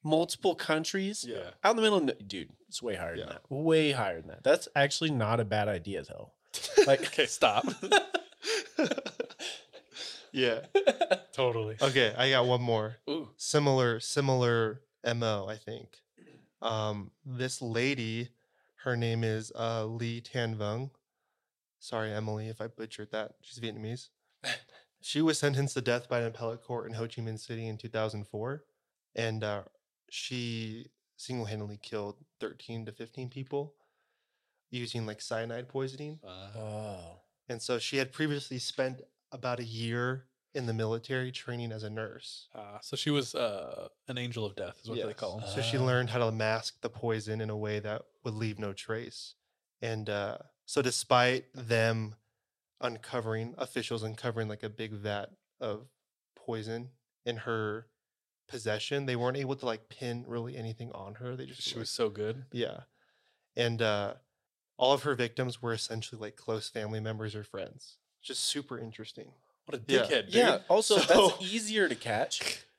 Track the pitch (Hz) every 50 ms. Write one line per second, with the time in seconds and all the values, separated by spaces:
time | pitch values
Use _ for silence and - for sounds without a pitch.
0 | - 156 156 160 170 175 - - - 196 165 160 - - 156 156 160 - - 196
1 | 190 196 214 - - - 226 - - 175 - _ - 196 226 233 220 214 208 190
2 | 156 131 - - 104 98 98 92 78 - - _ _ _ - - - 117 101 90
3 | 87 82 85 - - - - - _ - 139 139 156 160 160 160 156 147 139 127
4 | 110 98 85 82 80 - - - - 131 151 160 - - _ 143 139 143 - -
5 | 165 156 147 127 113 104 113 120 113 101 104 107 104 104 101 87 80 98 98 85
6 | - - 80 - - - _ _ _ _ - - - - - - 381 139 139 -
7 | - - - - 143 117 - - - 123 101 110 - 269 - - - 202 415 392
8 | 392 - - - - - - _ - 392 453 415 - - - - 302 196 277 -
9 | - - - - - - - _ - - - - - _ _ - _ _ - -
10 | - - - - - - - 135 127 120 113 113 - - _ 392 392 311 - -
11 | - - 185 - - - - - 135 123 117 113 110 107 110 110 139 139 127 135
12 | 123 107 107 - 127 135 135 131 123 123 127 120 123 120 117 110 107 110 117 -
13 | _ - 139 165 147 110 - _ - - - 151 147 143 135 131 127 120 117 113
14 | - - - 147 139 135 131 127 123 120 120 113 113 110 107 131 _ _ _ _
15 | - 120 117 117 117 110 107 101 98 98 107 107 - - - - - - - -
16 | _ _ _ - - - - - _ _ _ _ - 113 113 110 107 107 104 104
17 | 98 - _ _ _ 139 131 120 127 131 - - 131 117 113 113 123 135 143 127
18 | 117 110 110 113 120 120 _ _ _ _ _ _ _ _ _ _ - 127 123 117
19 | 117 117 113 113 113 113 110 110 110 110 - - 113 113 113 113 110 110 113 117
20 | 120 117 117 117 117 - - 127 117 113 113 107 107 104 107 117 131 135 _ _
21 | _ _ _ _ _ _ _ _ _ _ _ _ _ _ _ _ - - - 113
22 | 110 110 104 107 110 110 107 107 107 110 113 - 110 113 - - 110 110 - -
23 | 107 - - 110 107 110 - _ _ - - 120 117 113 107 110 110 110 120 127
24 | - - _ _ _ _ _ _ - - - - - _ - - _ _ _ _
25 | - - - 143 160 160 156 - - 143 139 131 139 139 - 135 120 120 120 120
26 | 120 - 127 120 117 113 107 - 120 113 117 113 - - 123 117 101 107 113 113
27 | 117 113 - - 117 113 110 110 - - 120 113 113 113 110 110 - 117 - 110
28 | 110 110 104 104 104 - - 107 110 123 139 151 - _ _ _ _ _ _ _
29 | _ _ _ - 117 113 110 110 107 107 104 101 95 - _ _ _ _ _ _
30 | _ _ - - - - 127 123 120 120 117 113 113 110 110 113 123 - _ _
31 | _ _ _ _ - - 127 123 113 104 110 107 104 104 104 104 - - - 107
32 | 101 104 104 _ 147 _ _ _ - 104 - - - - 117 113 113 110 107 _
33 | 117 113 _ - 127 123 - 135 131 131 151 143 143 151 _ _ _ _ _ _
34 | _ _ _ _ _ _ _ _ _ _ _ _ _ _ - 123 120 110 - 120
35 | 113 107 107 104 - - 117 113 113 117 117 120 127 127 - 135 135 131 131 135
36 | 147 151 156 156 - 95 90 92 95 98 107 113 110 107 107 107 107 107 98 92
37 | 87 85 87 - _ _ _ _ _ _ 123 113 - - 127 117 - - - 135
38 | 135 131 - - 156 151 147 143 135 - 131 123 - - - - 131 131 131 131
39 | - _ _ _ _ _ - 127 120 127 123 120 123 117 113 113 113 117 117 120
40 | 123 123 131 135 131 _ _ _ _ _ _ 147 127 117 113 110 113 110 113 117
41 | 117 - 131 131 127 127 123 - - - 120 120 120 117 113 107 107 104 107 110
42 | 110 101 - - - - - - - _ _ 113 107 101 104 104 - - - 127
43 | - 151 147 143 127 113 - - 123 110 101 95 78 62 - - 90 - _ _
44 | _ - 131 123 123 123 117 117 107 101 101 - 98 87 - - - 113 113 117
45 | 98 107 107 - - 98 90 110 110 104 - 139 123 113 - 131 131 127 123 123
46 | 127 117 113 127 120 113 110 110 110 110 110 113 - - - _ - 117 113 -
47 | - 117 110 110 104 107 110 110 110 110 107 107 104 107 104 104 104 104 107 110
48 | - _ _ _ _ 127 110 107 117 110 104 101 107 101 98 - - - 113 113
49 | 120 - - - - - - _ _ _ _ _ _ _ _ _ - 117 113 110
50 | 107 107 104 101 101 101 - - - - _ _ _ - - 147 131 123 120 -
51 | - _ 131 123 123 123 127 131 - _ _ 131 123 110 120 113 113 113 113 110
52 | 110 107 107 _ _ _ _ _ _ _ _ _ _ _ _ _ - 123 117 110
53 | - - - 123 113 110 110 110 113 117 - - 127 - - 123 113 - 120 113
54 | 110 110 110 - - 123 110 113 110 107 107 107 - 110 104 - 113 110 107 104
55 | 101 107 101 101 101 - - _ _ _ _ _ 135 113 101 107 123 - _ _
56 | _ _ _ _ _ _ _ - - - 117 113 107 110 113 117 123 131 _ _
57 | _ _ _ _ _ 120 120 113 113 123 113 110 107 107 104 110 117 _ _ _
58 | _ _ _ _ _ _ _ _ _ _ - 123 110 - 107 107 - - 143 143
59 | 139 131 123 117 120 127 127 139 139 131 139 135 131 123 113 110 - _ - -
60 | 135 123 120 120 123 - 117 120 117 120 135 131 113 113 110 113 117 117 - -
61 | 95 98 107 110 123 123 127 127 131 135 127 123 - - - 117 113 - - -
62 | 120 110 101 101 104 107 117 135 127 - - 120 117 - - - - _ _ _
63 | _ _ _ _ _ _ _ _ _ _ _ 113 120 120 117 110 117 110 104 104
64 | 101 98 - - _ _ _ _ _ _ _ _ _ _ _ - 127 127 139 135
65 | 113 147 139 117 120 117 117 - 131 123 117 - 127 120 117 110 - - 113 113
66 | 110 - - 110 107 104 - - - - 110 110 107 - - 117 107 107 110 110
67 | 107 110 110 107 110 107 104 107 104 - - 101 95 - - - - - - _
68 | _ _ _ _ _ - 131 - - - - 147 139 - 131 113 113 113 110 -
69 | 110 - - - 104 - - _ _ _ _ _ _ - - 123 110 - 135 131
70 | 240 - 151 123 104 - 180 226 247 220 139 98 - - 175 208 220 - 208 190
71 | 151 - 170 - 202 180 - - 185 180 202 233 220 208 220 220 196 160 123 -
72 | - 120 110 107 131 - - - - - - - - _ _